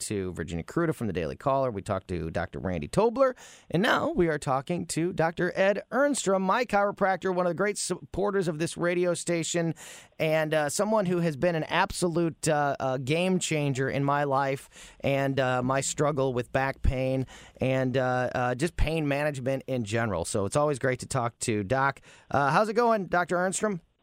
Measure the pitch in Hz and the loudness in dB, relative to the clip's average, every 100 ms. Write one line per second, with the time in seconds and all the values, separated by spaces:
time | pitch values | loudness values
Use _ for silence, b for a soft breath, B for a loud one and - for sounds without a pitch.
0 | - 104 92 87 80 85 - 165 165 - | -6 -4 -4 -6 -6 -6 -4 0 0 -2
1 | 113 87 76 67 139 135 131 98 90 95 | -4 -2 -4 -2 0 0 0 -2 -4 -4
2 | - 87 80 87 85 67 85 87 73 - | -4 -6 -4 -4 -4 -4 -4 -4 0 2
3 | 233 226 269 247 B B B 160 240 302 | 2 2 0 0 B B B 0 2 2
4 | 285 220 170 147 - 135 139 175 170 151 | 2 2 2 0 0 -2 -2 -4 -4 -2
5 | 175 180 165 175 175 - 190 202 - 240 | -2 0 -2 0 -2 2 2 0 -2 0
6 | 285 277 208 190 190 220 254 202 202 - | 2 2 2 2 2 0 2 2 0 2
7 | 196 185 190 180 180 170 208 196 - 180 | 0 0 0 0 0 0 -2 -2 -4 -6
8 | 143 170 202 196 175 151 160 - 170 175 | -6 -4 0 0 0 -2 -4 -2 0 2
9 | 180 170 - 170 160 175 165 B B B | 0 0 -2 -2 0 0 0 B B B
10 | B - 160 156 156 156 147 - 208 220 | B -4 2 2 2 2 2 0 2 2
11 | 180 175 170 135 175 165 - 165 196 - | 2 2 0 2 0 0 0 0 0 0
12 | 175 165 170 - 160 147 143 - 131 131 | 0 2 0 0 0 2 2 0 -2 -2
13 | 127 160 185 185 - 156 143 131 135 135 | 0 2 2 2 2 0 0 0 0 0
14 | 139 143 143 135 139 139 - B B B | 2 2 2 2 0 -2 -8 B B B
15 | - 139 139 135 127 127 127 135 - - | 0 2 2 2 2 2 2 0 0 0
16 | 147 151 135 123 120 135 135 - - 127 | 0 2 0 0 -2 0 0 0 0 2
17 | 131 131 123 B B - 131 131 131 131 | 0 0 -2 B B -4 0 2 0 0
18 | 127 127 127 - 123 123 165 - 151 165 | 0 0 -2 -2 -2 -2 -2 0 0 2
19 | 143 139 151 135 127 135 - 127 104 117 | 0 0 -2 -2 -2 -4 -2 -4 -2 0
20 | 113 87 85 107 98 147 151 135 135 127 | 0 -2 -2 -2 0 0 0 0 -2 -2
21 | 92 135 117 - - 107 95 131 135 - | -4 -4 -4 -4 -2 0 0 0 0 -2
22 | B B B 131 139 165 214 220 240 220 | B B B 0 4 2 2 2 2 0
23 | 175 175 175 175 185 - 214 180 - _ | 0 0 0 0 0 0 -2 -4 -10 _